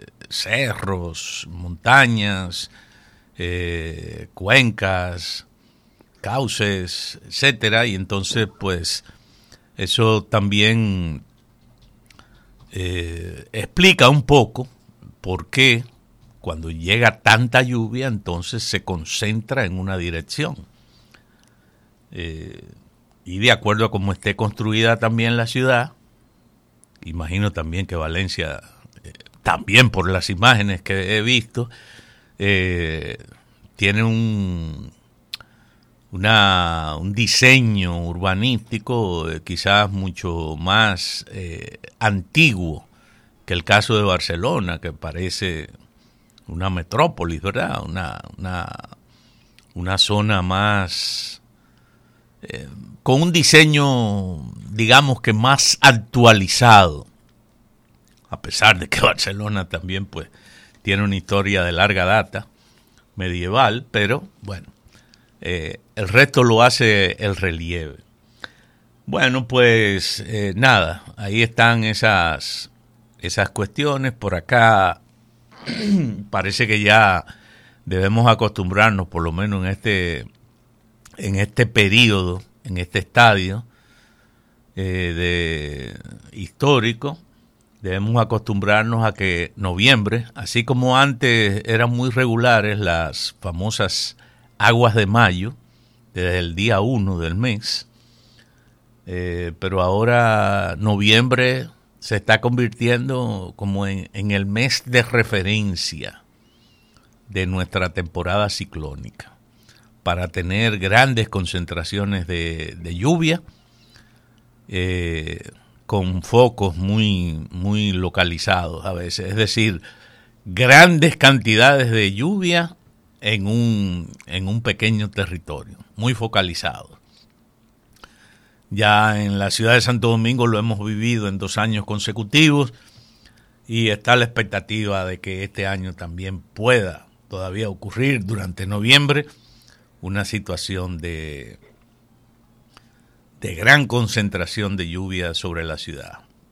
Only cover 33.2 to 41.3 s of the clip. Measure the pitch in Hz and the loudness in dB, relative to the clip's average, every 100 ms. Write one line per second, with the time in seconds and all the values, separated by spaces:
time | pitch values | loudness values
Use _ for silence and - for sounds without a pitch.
33.2 | - - _ _ _ - 101 104 113 113 | -20 -20 _ _ _ -2 0 2 2 0
34.2 | 113 104 95 85 80 71 - _ _ _ | 0 -2 -2 -4 -8 -12 -16 _ _ _
35.2 | _ - - _ _ _ _ _ - 90 | _ -20 -20 _ _ _ _ _ -12 -2
36.2 | 107 110 98 92 85 82 78 76 95 101 | 2 4 4 2 0 -2 -4 -6 -4 -2
37.2 | 110 - 127 131 113 101 90 85 85 85 | 0 4 6 6 4 0 0 -2 -4 -2
38.2 | 95 95 127 113 - 113 - 120 98 85 | -2 0 0 -2 -4 -8 -4 -2 -2 -2
39.2 | 82 80 - 87 98 101 101 98 92 - | -4 -8 -8 -4 0 2 2 -2 -6 -6
40.2 | 90 82 78 78 90 107 110 87 - - | -6 -6 -6 -4 0 2 2 0 -8 -10
41.2 | - | -12